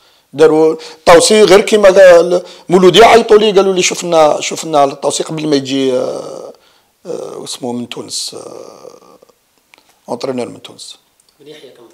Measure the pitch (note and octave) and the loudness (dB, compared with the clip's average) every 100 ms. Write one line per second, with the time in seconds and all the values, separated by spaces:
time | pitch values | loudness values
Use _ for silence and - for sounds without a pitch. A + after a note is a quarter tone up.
0 | _ _ _ C3+ D#3 D#3 D#3+ D#3+ - - | _ _ _ 0 2 2 0 -2 -12 -4
1 | - E3+ - G#3+ G3 G3 G#3 G#3+ G3 F#3+ | 4 4 4 2 4 4 2 2 4 6
2 | F#3 E3+ F3 F3+ - - - F3+ F#3 E3 | 6 6 2 -4 -6 -18 -4 2 2 4
3 | B3 A#3 A#3 G#3+ G#3+ F#3 G3 F#3 F3 A3+ | 4 4 4 2 2 0 0 -2 -4 -6
4 | F3+ E3 D3+ D3 - E3 D#3+ D3+ C#3 C#3+ | -4 0 0 -2 -8 -12 -4 -2 -2 -4
5 | C#3+ C#3+ F3 D#3+ D3+ C#3+ C3 C3+ C3+ B2+ | -8 -6 -8 -8 -4 -4 -4 -6 -4 -4
6 | C3 - - - - - _ _ _ _ | -6 -10 -14 -16 -20 -20 _ _ _ _
7 | F#3 - - - - - C3 A#2+ A#2+ - | -16 -16 -14 -16 -16 -14 -12 -12 -12 -16
8 | G2+ - - - - - - - - - | -14 -14 -14 -16 -20 -20 -20 -20 -20 -20
9 | _ _ _ _ _ _ _ _ _ _ | _ _ _ _ _ _ _ _ _ _
10 | - B2 C#3 B2+ A2 A2 - - - - | -16 -12 -10 -10 -10 -14 -20 -20 -20 -20
11 | _ _ _ _ C#3+ D#3 B2+ _ A2+ | _ _ _ _ -20 -20 -20 _ _